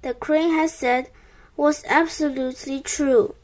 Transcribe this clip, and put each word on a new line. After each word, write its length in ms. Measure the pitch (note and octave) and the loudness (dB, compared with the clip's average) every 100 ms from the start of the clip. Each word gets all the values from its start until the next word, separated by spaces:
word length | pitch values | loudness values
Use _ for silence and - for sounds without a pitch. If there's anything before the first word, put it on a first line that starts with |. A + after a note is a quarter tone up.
that 160 | C4 A#3+ | -6 -8
Crane 340 | - D#4 E4 D#4+ | 0 2 2 0
had 100 | D#4+ | 0
said 400 | - B3 B3 B3+ - - _ _ - | -2 0 0 -2 -16 -20 _ _ 0
was 260 | D4 D4+ - | 0 0 0
absolutely 920 | C#4+ E4 - D4+ C4 B3+ B3+ - C4+ | 0 0 -2 -2 -2 -6 -6 -8 -8
true. 520 | - - C#4+ B3 - - | -6 -2 4 4 4 -2